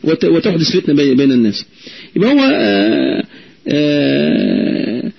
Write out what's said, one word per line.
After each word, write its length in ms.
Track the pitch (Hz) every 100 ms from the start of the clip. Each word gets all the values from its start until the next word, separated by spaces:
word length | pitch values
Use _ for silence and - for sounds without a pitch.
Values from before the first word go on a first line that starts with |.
وت-، 200 | 147 160
وتحدث 520 | 175 165 175 170 156 180
فتنة 180 | -
بي-، 200 | 143 143
بين 180 | 127 139
الناس. 320 | 127 110 101 - - - - - -
يبقى 160 | 214
هو، 80 | 285 269
آه، 720 | 294 104 98 104 - 131 - - - - - -
آه، 1400 | 143 147 147 139 139 147 - - 98 - - - 117 -